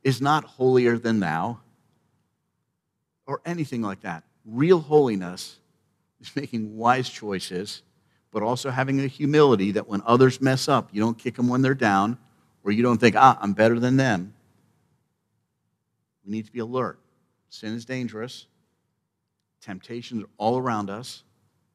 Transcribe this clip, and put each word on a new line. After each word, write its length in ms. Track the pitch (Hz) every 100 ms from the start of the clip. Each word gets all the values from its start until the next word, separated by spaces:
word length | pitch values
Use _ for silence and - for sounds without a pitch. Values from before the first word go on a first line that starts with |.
is 160 | 135 120
not 240 | 139 151
holier 540 | - - 127 127 120 117
than 240 | 117 110
thou 380 | 87 80 101 117 _ _ _ _ _ _ _ _ _ _ _ _ _ _ _ _
or 140 | - 139
anything 360 | 165 175 143 120
like 200 | 107 95
that. 220 | 101 82 _ _
Real 360 | 110 117 165 180
holiness 800 | 147 151 131 101 87 90 - - _ _ _ _ _ _
is 160 | -
making 400 | 143 143 117 107
wise 320 | 110 117 127 127
choices, 760 | - 104 95 - 90 104 - _ _ _ _ _
but 120 | 107
also 260 | 107 123 139
having 280 | 127 135 135
the 100 | 135
humility 640 | - 143 151 143 110 95
that 160 | 101 -
when 140 | 101
others 360 | 113 123 131 127
mess 260 | 135 131 151
up, 220 | 131 -
you 80 | 104
don't 180 | 113 113
kick 180 | 123
them 120 | 117 123
when 140 | 123
they're 120 | 135
down, 440 | 131 117 95 104 127 _ _ _ _
or 60 | 101
you 100 | 107
don't 140 | 123 117
think, 180 | 120
"Ah, 220 | 104 131 123
I'm 140 | 104
better 260 | 98 113 117
than 160 | 123
them." 380 | 131 131 95 95 - _ _ _ _ _ _ _ _ _ _ _ _ _ _ _ _ _ _
We 60 | 95
need 160 | 110 107
to 40 |
be 80 | 120
alert. 400 | 113 127 107 - _ _ _ _ _
Sin 240 | - 110
is 120 | 117
dangerous. 600 | 117 131 117 107 123 - - _ _ _ _ _ _ _ _ _ _ _
Temptations 640 | - 95 - 120 120 117
are 60 | - -
all 200 | 107 123
around 320 | 127 107 101
us. 340 | 101 131 - _ _ _ _ _